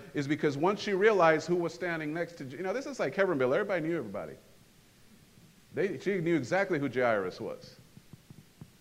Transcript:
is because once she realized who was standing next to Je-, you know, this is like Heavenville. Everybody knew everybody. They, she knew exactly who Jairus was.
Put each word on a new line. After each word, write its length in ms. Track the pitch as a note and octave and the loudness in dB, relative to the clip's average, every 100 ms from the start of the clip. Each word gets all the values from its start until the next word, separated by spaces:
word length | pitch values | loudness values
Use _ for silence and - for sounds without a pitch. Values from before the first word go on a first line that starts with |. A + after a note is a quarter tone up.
| - | -8
is 160 | D3 C#3 | -4 -2
because 300 | D3 D#3 C3+ | 0 0 2
once 220 | F3 G3+ | 0 0
she 120 | G#3+ | 0
realized 560 | F#3 G#3+ G3 E3 D#3+ E3+ | 4 4 6 6 6 2
who 80 | F3+ | 0
was 160 | E3 | 0
standing 400 | - F3+ D#3+ D3+ | -4 -6 -4 -4
next 220 | E3 E3+ | -4 -6
to 100 | - | -8
Je-, 140 | C3+ C#3+ | -12 -8
you 40 | |
know, 120 | F#3+ | -4
this 100 | A#3 | -4
is 160 | C#4+ B3+ | -6 -4
like 140 | E3 | -2
Heavenville. 400 | G3 F#3+ D3 B2+ | 2 2 4 4
Everybody 340 | D#3 G#3 F#3 D#3 | 2 0 -2 -2
knew 80 | E3+ | -4
everybody. 380 | A2 G2 D#2 - - - - - - - - - - - - - - | -4 -8 -10 -12 -20 -20 -20 -20 -20 -20 -20 -20 -20 -20 -20 -20 -10
They, 260 | A#2+ G3 C3 | -2 -2 -2
she 200 | F3+ G3 | -2 0
knew 180 | E3 E3 | 2 0
exactly 420 | B2 F#3 G3 D#3+ | 2 0 0 0
who 120 | C#3 | 0
Jairus 500 | A#2+ B2 G#2+ F#2 F#2 | 2 2 2 0 -6
was. 360 | F#2+ - - - - - - - - - - - - - | -8 -10 -14 -20 -20 -20 -20 -20 -20 -20 -20 -20 -20 -18